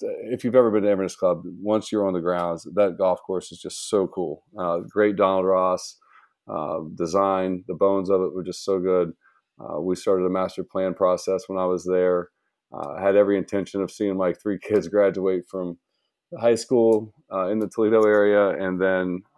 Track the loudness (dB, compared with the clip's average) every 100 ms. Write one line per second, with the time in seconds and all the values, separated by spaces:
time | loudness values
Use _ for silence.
0 | -10 -8 -8 -6 2 4 4 4 2 0
1 | -2 -2 0 0 -4 -10 -2 -2 0 -2
2 | 0 0 -2 -2 -2 -4 -6 0 0 2
3 | 0 0 -4 -6 -6 -14 -14 -12 -2 0
4 | 0 -4 -6 -8 _ -8 -4 -4 -4 0
5 | 2 4 2 2 2 2 2 -2 -6 -18
6 | _ _ _ _ -12 -8 -6 -6 -8 -6
7 | -2 0 2 0 -2 -4 -6 0 2 2
8 | 2 0 0 -4 -8 -8 -4 -2 2 0
9 | 0 -6 _ _ _ -18 -10 -6 -4 -2
10 | 0 2 2 0 -4 -6 -8 -4 -4 0
11 | 2 2 -2 -4 -4 -4 -2 -2 0 0
12 | 2 0 -2 _ _ _ _ -12 -10 -4
13 | 2 4 4 2 -2 -4 -4 -6 -6 -4
14 | -4 0 -2 -2 -4 -6 0 0 0 2
15 | 2 2 -2 -2 -4 -8 -8 -10 _ _
16 | _ _ -18 -2 0 0 2 4 4 4
17 | 0 _ -8 -4 -2 -2 -4 0 2 4
18 | 6 6 6 4 4 0 -2 0 0 0
19 | -2 -6 -10